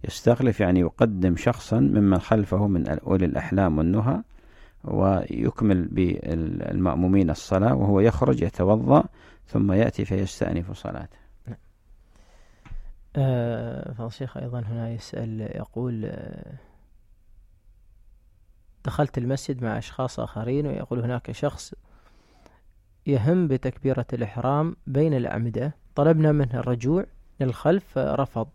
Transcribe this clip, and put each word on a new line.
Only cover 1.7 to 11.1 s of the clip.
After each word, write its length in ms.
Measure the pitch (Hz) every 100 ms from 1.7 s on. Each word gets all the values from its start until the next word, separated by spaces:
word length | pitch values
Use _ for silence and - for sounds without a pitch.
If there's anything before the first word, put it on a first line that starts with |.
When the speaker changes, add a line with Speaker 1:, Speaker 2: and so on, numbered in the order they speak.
| 113
Speaker 1:
ممن 400 | 139 104 101 92
خلفه 480 | - 110 101 95 104
من 200 | 92 73
ال-، 120 | 76
أولي 260 | - 92 90
الأحلام 520 | - - 95 95 76
والنهى، 440 | 82 101 113 165 233 - - - - -
ويكمل 1040 | - 101 95 95 - - 57 - 110 92 82
بالمأمومين 1400 | - 90 50 50 82 80 85 - 95 90 69 90 98 87
الصلاة، 460 | 78 - 95 107 131
وهو 240 | 104 101
يخرج 420 | 110 - 123 120
يتوضأ 640 | 82 - 92 110 123 135 - - - - -
ثم 240 | 107 101
يأتي 340 | 95 113 - 104
فيستأنف 680 | 95 98 - 87 90 90
صلاته. 460 | 98 - - -